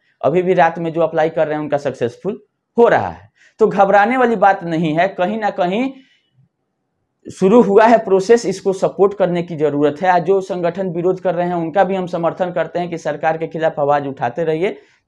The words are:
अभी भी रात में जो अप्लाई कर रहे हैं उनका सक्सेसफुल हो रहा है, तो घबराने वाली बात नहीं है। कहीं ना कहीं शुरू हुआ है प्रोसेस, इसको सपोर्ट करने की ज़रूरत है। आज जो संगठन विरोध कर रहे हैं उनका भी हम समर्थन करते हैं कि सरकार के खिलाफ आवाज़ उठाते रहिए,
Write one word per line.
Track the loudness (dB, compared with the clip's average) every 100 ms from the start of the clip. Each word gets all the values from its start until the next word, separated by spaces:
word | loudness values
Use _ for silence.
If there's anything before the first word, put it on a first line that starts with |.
| _ -4
अभी | -2 0
भी | 0
रात | 2 2 0
में | -6
जो | -2
अप्लाई | -2 0 -2
कर | 0 -2
रहे | -4
हैं |
उनका | -4 -4
सक्सेसफुल | -4 -4 -6 -6 -8 -10 _ _ _ 2
हो | 4
रहा | 4 -2
है, | -10 -20 _ _ 0
तो | 0
घबराने | 4 4 4 2 2
वाली | 0 2
बात | 2 2 -2
नहीं | -2 -2 0
है। | -2
कहीं | 0 -4 -2
ना | -4
कहीं | -2 -2 -2 -4 -8 _ _ _ _ _ _ _ _ _ _ _ _ -14
शुरू | 0 4 6
हुआ | 6 6 6
है | 4
प्रोसेस, | 4 0 4 2 2
इसको | -4 -4 -2
सपोर्ट | -2 2 0 2
करने | -2 -2
की | -4 -2
ज़रूरत | -2 2 0 0
है। | 0
आज | 2 2
जो | 0
संगठन | -2 -4 -4 -4 -6
विरोध | -4 -2 -2
कर | -2 -2
रहे | -2
हैं | -4
उनका | -2 0
भी | 0 0
हम | -4
समर्थन | -4 -4 -2 -4
करते | -4 -4 -6
हैं | -6
कि | -6
सरकार | -6 -4 -2 -2
के | -6
खिलाफ | -2 -2 0
आवाज़ | 0 0 -2
उठाते | -6 -6 -4
रहिए, | -4 -2 -4 -6 _ _